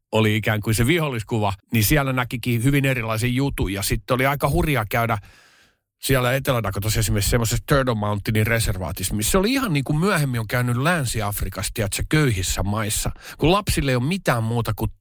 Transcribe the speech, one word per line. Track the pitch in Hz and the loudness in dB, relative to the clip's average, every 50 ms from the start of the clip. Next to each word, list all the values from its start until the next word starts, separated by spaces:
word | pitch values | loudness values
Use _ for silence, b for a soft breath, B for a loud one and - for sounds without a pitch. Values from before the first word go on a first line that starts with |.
| _ _ - | _ _ 0
oli | 110 110 107 107 | 2 4 4 2
ikään | 110 104 113 107 107 | 2 0 0 -2 0
kuin | 101 113 110 | 0 0 0
se | 120 117 | 2 2
viholliskuva, | 131 175 170 156 147 127 113 101 - 123 110 104 98 95 - _ _ 120 | 2 2 2 0 -2 -4 -6 -6 -4 -2 0 0 0 -2 -4 _ _ 0
niin | 113 104 | 0 2
siellä | - 156 147 139 135 131 | 4 2 2 2 0 0
näkikin | 127 123 120 135 117 - 127 120 113 110 | -2 -2 -4 -6 -6 -2 -2 0 2 2
hyvin | 139 143 139 135 | 2 2 2 2
erilaisia | 139 131 123 110 113 110 110 123 123 | 2 0 0 -2 -2 -2 0 0 0
jutuja. | 123 131 139 139 - - 120 92 98 95 104 | 0 0 0 0 0 -2 -2 -2 -2 -2 -2
Sitten | - 123 110 - - 131 | -2 -2 -4 0 -2 0
oli | 120 131 | 2 2
aika | 139 143 139 156 143 | 0 0 0 0 0
hurjaa | 139 170 170 160 139 120 107 - | 2 2 2 2 0 0 -2 0
käydä | - 117 117 113 113 101 b b b b b b b b b b b b b b _ _ - | 0 0 0 0 0 -2 b b b b b b b b b b b b b b _ _ -2
siellä | - 135 127 123 123 131 | 0 2 2 2 2 0
Etelä-Dakotassa | 139 135 147 127 117 104 95 95 104 101 110 - 120 | 0 0 0 0 0 0 -2 -4 -4 -2 -2 0 0
esimerkiksi | 107 95 110 104 98 - | 0 0 0 0 0 2
semmoisessa | - 123 113 107 120 113 - - | 2 2 2 0 0 -2 0 2
Turtle | 151 135 131 127 117 | 2 2 2 2 0
Mountainin | 104 104 104 104 101 - 117 107 107 107 | 0 0 -2 -2 -2 -2 -2 0 0 2
reservaatissa, | 110 117 113 - - 92 92 87 78 - - 95 - 110 | 2 2 0 0 0 -2 -4 -4 -6 -6 -6 -6 -4 -4
missä | 104 104 - - 190 | -2 0 2 2 2
oli | 185 226 269 | 2 2 2
ihan | 277 254 214 151 | 0 0 0 0
niin | 143 127 | -2 0
kuin | - 151 151 | 0 0 0
myöhemmin | 175 208 196 156 147 135 123 117 | 2 2 2 2 0 0 -2 -4
on | 107 104 | -4 -2
käynyt | 131 123 123 123 120 | -2 0 0 0 0
Länsi-Afrikassa, | 123 135 165 180 165 127 113 - 113 104 101 101 - - 95 - - 101 - - | 0 0 0 0 0 0 -2 -2 -4 -4 -4 -4 -4 -6 -6 -6 -6 -6 -6 -4
tiedätkö, | - 104 101 - - 107 - | -2 -2 -2 -2 -4 -2 0
köyhissä | - 156 151 131 104 92 92 - - - 90 | 2 2 2 2 2 0 -2 -2 -2 -2 -2
maissa, | 98 101 110 107 107 - - - - - B B B B B | -2 -2 -2 -2 -2 -2 -2 -4 -4 -6 B B B B B
kun | 135 156 185 | 2 4 4
lapsille | 208 202 - - 175 147 131 | 4 2 2 0 0 2 2
ei | 127 | 2
ole | 123 120 | 2 2
mitään | 151 196 190 - 165 131 117 110 | 0 -2 0 0 0 0 0 0
muuta | 113 117 120 110 113 104 | 0 0 0 0 -2 -2
kuin | - 110 104 - - | -2 -4 -4 -4 -8